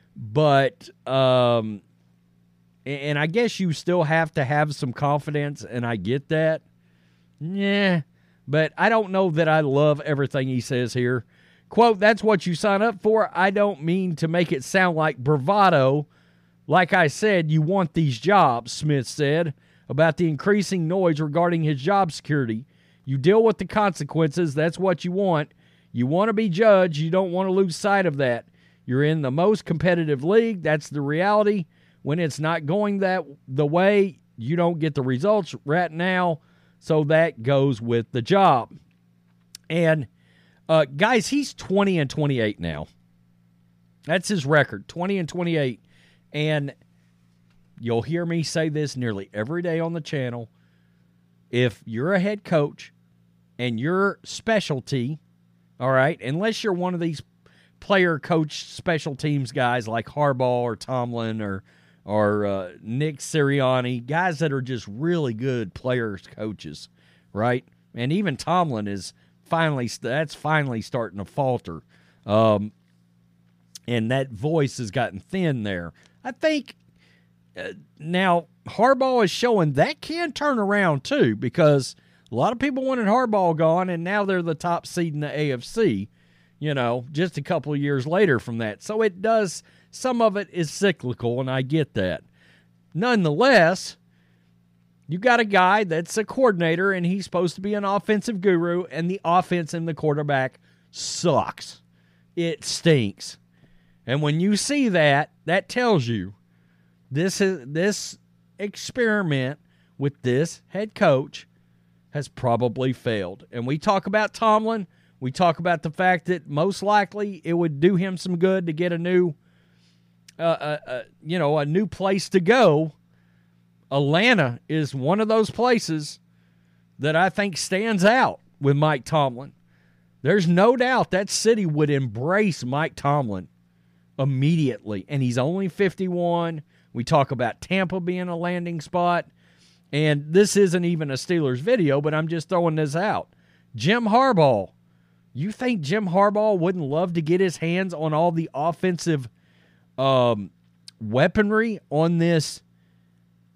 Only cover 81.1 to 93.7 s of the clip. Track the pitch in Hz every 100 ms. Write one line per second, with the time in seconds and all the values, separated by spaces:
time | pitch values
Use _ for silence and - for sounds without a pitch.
81.1 | 285 143 107 123 - 156 143 127 - _
82.1 | _ - 117 175 233 277 269 262 262 202
83.1 | 240 254 208 180 156 160 170 185 170 170
84.1 | 208 196 185 165 156 175 170 - - 170
85.1 | 147 147 135 151 123 - 220 208 101 104
86.1 | _ _ _ _ - 151 139 120 123 120
87.1 | 151 180 - 143 170 143 147 143 139 135
88.1 | 180 202 120 123 117 110 101 - 214 220
89.1 | 180 220 226 190 - _ _ _ - 262
90.1 | 233 226 196 196 175 156 - 202 - 123
91.1 | 117 120 120 131 131 131 160 143 110 92
92.1 | 78 - _ _ _ _ _ _ 151 240
93.1 | 233 160 147 170 226 165